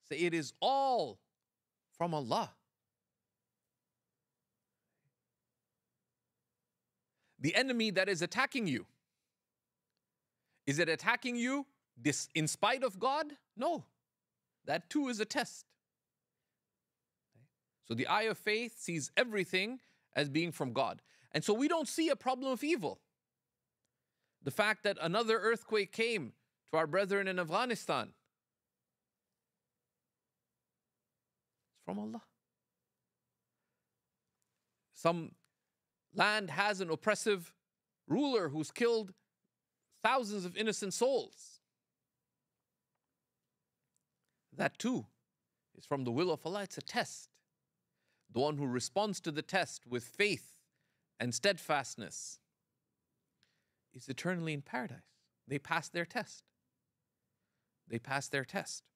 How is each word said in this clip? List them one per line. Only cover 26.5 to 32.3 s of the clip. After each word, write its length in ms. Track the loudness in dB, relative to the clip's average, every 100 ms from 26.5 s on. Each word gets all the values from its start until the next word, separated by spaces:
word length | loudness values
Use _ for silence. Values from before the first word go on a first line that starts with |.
| _ _
to 60 | 0
our 80 | 2
brethren 440 | 2 2 0 0
in 100 | -2
Afghanistan, 680 | 0 0 0 -2 -2 -2 -2 -10 _ _ _ _ _ _ _ _ _ _ _ _ _ _ _ _ _ _ _ _ _ _ _ _ _ _ _ _ _ _ _ _ _ _ _
it's 120 | _ -8
from 120 | -8
Allah. 240 | -8 -12 -16